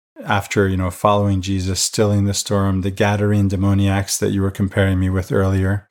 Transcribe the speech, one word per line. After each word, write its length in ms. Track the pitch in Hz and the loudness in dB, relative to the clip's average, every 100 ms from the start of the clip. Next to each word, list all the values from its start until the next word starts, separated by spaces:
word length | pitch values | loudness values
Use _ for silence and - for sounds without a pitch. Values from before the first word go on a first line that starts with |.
| _ - - | _ -12 -4
after, 420 | 104 - 107 98 | -2 -2 0 0
you 80 | 92 | 0
know, 160 | 92 | -4
following 500 | - 104 104 101 98 | -2 0 2 2 0
Jesus, 380 | 92 95 92 90 | -2 -2 -2 -2
stilling 460 | - - 104 104 101 | -2 0 2 2 0
the 80 | |
storm, 480 | 98 - 101 98 95 | -2 -2 0 0 0
the 100 | 95 | -2
Gadarene 560 | 95 104 101 104 104 98 | 0 0 2 2 2 2
demoniacs 720 | 95 98 98 98 95 98 - | 2 2 2 2 0 -2 -2
that 140 | 101 | -2
you 100 | 101 | 0
were 100 | 98 | -2
comparing 480 | - 98 - 98 92 | -2 -2 0 0 2
me 100 | 92 | 0
with 220 | 95 92 | 0 0
earlier, 560 | 101 95 95 95 101 - | 0 2 2 0 -2 -6